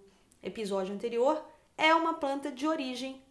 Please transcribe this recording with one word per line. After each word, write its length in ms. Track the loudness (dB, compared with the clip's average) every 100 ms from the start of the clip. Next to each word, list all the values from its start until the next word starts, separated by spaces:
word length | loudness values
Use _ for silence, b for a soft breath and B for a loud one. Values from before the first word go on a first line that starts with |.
| b b b _
episódio 500 | -10 -6 -2 -2 -2
anterior, 520 | -4 -4 2 2 2 B B B 2
é 160 | 6
uma 200 | 6 4
planta 360 | 0 -2 -2 -4
de 160 | -4 -2
origem 560 | 0 -2 -6 -8 -10 -18